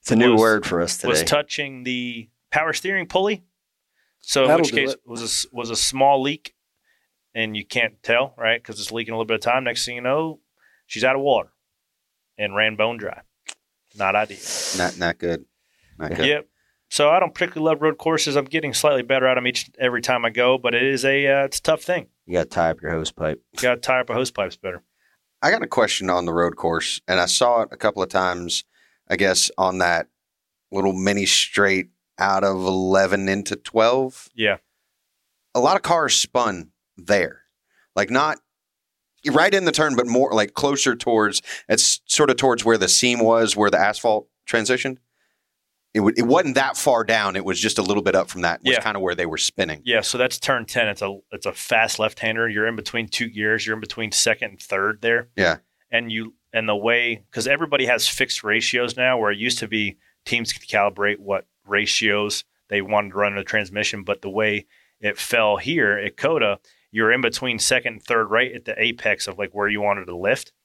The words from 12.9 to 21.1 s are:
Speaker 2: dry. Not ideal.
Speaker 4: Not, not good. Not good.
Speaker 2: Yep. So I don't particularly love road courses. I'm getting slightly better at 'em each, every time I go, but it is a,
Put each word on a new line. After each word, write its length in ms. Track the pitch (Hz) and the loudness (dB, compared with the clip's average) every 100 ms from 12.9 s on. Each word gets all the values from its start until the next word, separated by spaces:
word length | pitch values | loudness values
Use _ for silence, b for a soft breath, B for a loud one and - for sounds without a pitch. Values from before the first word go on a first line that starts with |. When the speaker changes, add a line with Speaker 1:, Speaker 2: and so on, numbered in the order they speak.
| 120 | -2
Speaker 2:
dry. 240 | 101 - _ _ - - _ _ _ 104 | -10 -12 _ _ -18 -18 _ _ _ -4
Not 180 | 98 104 | 0 0
ideal. 220 | 107 98 - - - 95 | -2 -6 -10 -8 -6 -2
Speaker 4:
Not, 200 | 87 90 | -4 -2
not 200 | 85 85 | -4 -2
good. 280 | 87 82 65 _ _ _ _ - | -4 -4 -8 _ _ _ _ -12
Not 180 | 78 82 | -8 -2
good. 100 | 127 | 0
Speaker 2:
Yep. 200 | 151 - _ _ _ _ | 0 -4 _ _ _ _
So 200 | - 147 | 2 4
I 100 | 170 | 4
don't 140 | 175 | 2
particularly 320 | - 170 160 156 | -2 -4 0 0
love 120 | 156 | 2
road 160 | 156 147 | 0 0
courses. 380 | 160 160 151 139 | -2 0 0 0
I'm 100 | 131 | 0
getting 280 | 160 151 | -4 -4
slightly 300 | 117 151 139 | 0 2 2
better 240 | 120 135 131 | 2 2 4
at 100 | 127 | 2
'em 100 | 123 | 0
each, 220 | 120 - _ | -2 -8 _
every 220 | 127 120 | 0 0
time 220 | 120 123 117 | 0 0 0
I 40 | |
go, 280 | 117 123 131 | 2 2 4
but 160 | 123 | 2
it 100 | 117 | 0
is 200 | 131 135 | 0 0
a, 220 | 135 | 2